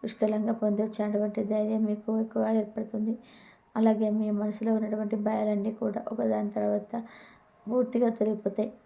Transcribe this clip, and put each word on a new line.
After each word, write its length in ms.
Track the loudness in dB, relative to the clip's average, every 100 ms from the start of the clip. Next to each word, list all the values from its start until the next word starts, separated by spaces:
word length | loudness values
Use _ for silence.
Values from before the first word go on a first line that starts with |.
పుష్కలంగా 500 | -8 0 0 2 0
పొందొచ్చినటువంటి 880 | 0 0 2 -2 -2 -2 0 -2 -2
ధైర్యం 400 | -2 0 0 0 0
మీకు 340 | 0 0 0
ఎక్కువగా 320 | 0 0 2
ఏర్పడుతుంది. 680 | 2 0 -4 -6 -2 -2 -2 -8 -20 -20 -20 _ 2
అలాగే 340 | 4 4 2
మీ 220 | 2 0
మనసులో 420 | 0 -2 -2 0
ఉన్నటువంటి 420 | 0 0 -2 -2 -2
భయాలన్నీ 560 | 0 0 2 0 0
కూడా 300 | -2 -4 -4 -6
ఒకదాని 400 | -2 0 2 0
తర్వాత 520 | 0 0 0 -2 -8 -8 -16 -20 -20 _ _ -2
పూర్తిగా 440 | 0 2 2 2
తొలగిపోతాయి. 640 | 2 0 2 -2 -2 -4 -4